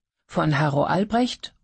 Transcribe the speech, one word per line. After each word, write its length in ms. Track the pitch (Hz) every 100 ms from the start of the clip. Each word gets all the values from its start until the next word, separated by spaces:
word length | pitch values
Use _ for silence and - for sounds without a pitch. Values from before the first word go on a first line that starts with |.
| _ _ -
Von 320 | - 156 147
Harro 260 | 156 143
Albrecht 680 | - 175 214 226 247 - - _